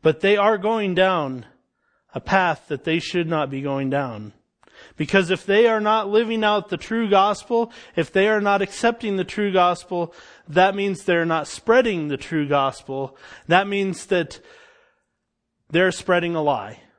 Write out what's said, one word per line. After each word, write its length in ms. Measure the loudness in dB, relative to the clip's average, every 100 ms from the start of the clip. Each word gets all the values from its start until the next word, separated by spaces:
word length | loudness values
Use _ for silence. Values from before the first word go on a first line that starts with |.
But 180 | 0 0
they 160 | 0 2
are 220 | 2 2
going 360 | -2 -2 -2
down 520 | 2 2 2 -4 -8 -14 _ _ _ _ _ _
a 60 | -14
path 460 | 0 2 2 -2 _
that 160 | -6
they 160 | -2 -2
should 280 | -2 -4 -2
not 220 | -2 -2
be 120 | -6
going 280 | -4 -4 -2
down. 440 | -2 -4 -8 -14 _ _ _ _ -20 -20 -10
Because 320 | 0 2 2
if 140 | -2 2
they 200 | 4 4
are 120 | 4
not 300 | 0 0 2
living 340 | 0 0 0
out 240 | 0 0 -2
the 100 | -10
true 320 | -6 -4 2
gospel, 640 | 4 4 0 -2 -2 -2 -8 -8 -4
if 160 | -2
they 160 | 0 2
are 140 | 2
not 200 | 2 0
accepting 540 | -2 -2 -2 -2 -6 -4
the 80 |
true 280 | -4 -4 0
gospel, 600 | 2 2 0 -6 -6 -6 -10 -20 -20 -2
that 280 | 2 4 2
means 280 | -4 -2
they're 220 | 0 2 2
not 220 | -2 -4
spreading 600 | -8 2 4 4 -2 -4
the 80 | -6
true 300 | -4 -4 0
gospel. 680 | 0 0 -4 -10 -8 -8 -12 -20 -20 0
That 180 | 2 2
means 420 | -2 -4 -6 -4
that 340 | -2 -2 -10 -20 -20 -20 _ _ _ _ _ _ _ _ _ _
they're 220 | 0 0
spreading 420 | -2 0 0 0 -2
a 80 |
lie. 380 | 0 -2 -6 -18 _